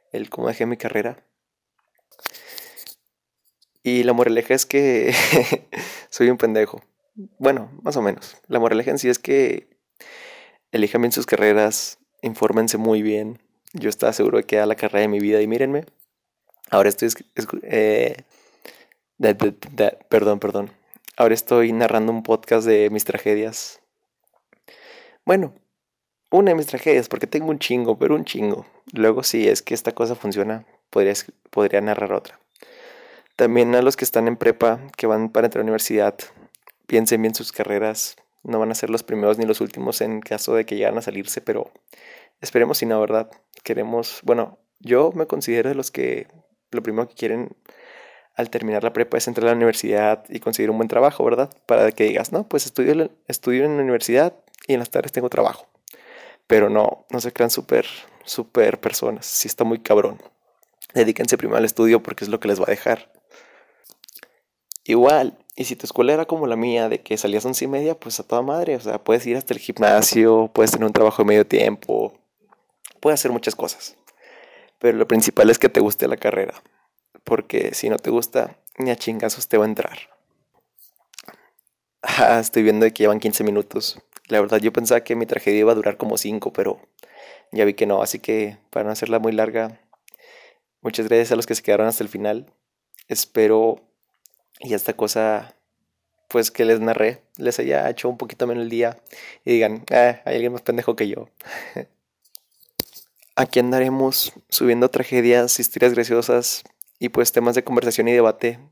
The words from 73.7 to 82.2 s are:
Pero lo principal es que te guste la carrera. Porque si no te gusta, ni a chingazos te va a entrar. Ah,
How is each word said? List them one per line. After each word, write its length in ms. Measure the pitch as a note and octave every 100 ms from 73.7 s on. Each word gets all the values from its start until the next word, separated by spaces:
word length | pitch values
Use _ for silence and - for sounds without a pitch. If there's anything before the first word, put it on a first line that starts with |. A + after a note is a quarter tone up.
| - - - _ _ _ - - - _ _
Pero 200 | A#2+ A2
lo 80 | A2
principal 400 | A2+ A2 - G#2+
es 80 | A#2
que 100 | -
te 120 | -
guste 280 | G#2+ - C3
la 80 | -
carrera. 460 | A2+ - G2 - _ _ _ _ _ _
Porque 500 | - - - A2 G#2
si 160 | - A2+
no 80 | A2
te 140 | A#2
gusta, 480 | A#2 A#2 B2+ A#2+ - _ -
ni 120 | C3
a 60 | A#2
chingazos 520 | - A2 A2+ - -
te 80 | A2
va 80 |
a 40 | G#2+
entrar. 300 | G#2 - - - _ _ _ _ _ _ _ _ _ _ - - - _ _ _ _ _ _
Ah, 360 | - -